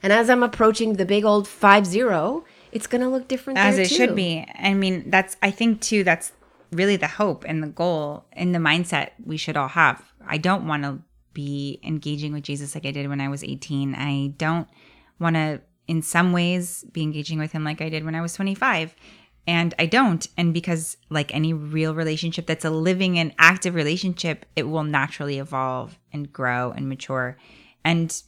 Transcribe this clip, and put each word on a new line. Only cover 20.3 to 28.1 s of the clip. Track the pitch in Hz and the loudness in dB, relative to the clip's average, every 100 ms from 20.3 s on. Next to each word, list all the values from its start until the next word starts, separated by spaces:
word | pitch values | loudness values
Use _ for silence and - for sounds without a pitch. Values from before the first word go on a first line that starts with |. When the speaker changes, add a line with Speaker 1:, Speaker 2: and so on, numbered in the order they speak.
| - | 0
Speaker 2:
And | 170 | 0
because, | 165 170 165 160 - _ | 0 -2 -4 -4 -12 _
like | 151 147 | -4 -2
any | 143 160 | 0 0
real | 160 147 156 156 156 | -2 -4 -2 0 0
relationship | 160 156 165 165 165 | -2 -2 -4 -4 -4
that's | 160 160 | -4 -2
a | |
living | 156 165 185 190 175 | 0 2 2 2 2
and | 160 - | 0 6
active | 160 185 180 | 6 6 -2
relationship, | 175 147 180 190 175 170 147 - - | -2 -2 -2 -2 -2 -4 -6 -6 -6
it | 127 | -2
will | 160 | -2
naturally | 151 147 143 - 143 139 | 0 0 0 -2 -6 -6
evolve | 143 135 131 127 147 160 _ | -6 -4 -4 -4 -8 -16 _
and | 151 143 | -10 -10
grow | - 127 123 123 | -4 -2 0 -2
and | - 135 | -4 -8
mature | 131 - 131 123 127 - - - _ | -8 -6 -4 -4 -8 -20 -20 -20 _
and | 156 170 165 | 0 0 0